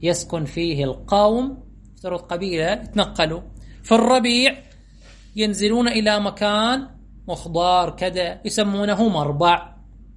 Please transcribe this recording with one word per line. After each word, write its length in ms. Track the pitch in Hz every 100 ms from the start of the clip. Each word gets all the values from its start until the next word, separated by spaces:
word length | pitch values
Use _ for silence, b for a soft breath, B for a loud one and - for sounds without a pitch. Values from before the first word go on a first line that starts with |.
يسكن 440 | 165 170 - 165 151
فيه 380 | 165 170 143
القوم، 800 | 135 127 - 202 208 233 269 269 - - - -
افترض 240 | 180 175
قبيلة 520 | - 175 196 170 160
يتنقلوا، 680 | - - 208 190 - 160 170 - - B B
في 80 | -
الربيع 680 | 226 226 254 240 240 262 262 - - b b b b b 214
ينزلون 520 | 214 190 208 233 240
إلى 320 | 226 214 208
مكان 680 | 202 196 208 208 226 269 269 - - - -
مخضار 640 | 165 170 165 180 180 175
كذا، 520 | - 185 180 175 185 214
يسمونه 640 | 220 202 196 208 196 226
مربع. 640 | 170 143 143 170 170 - - - - -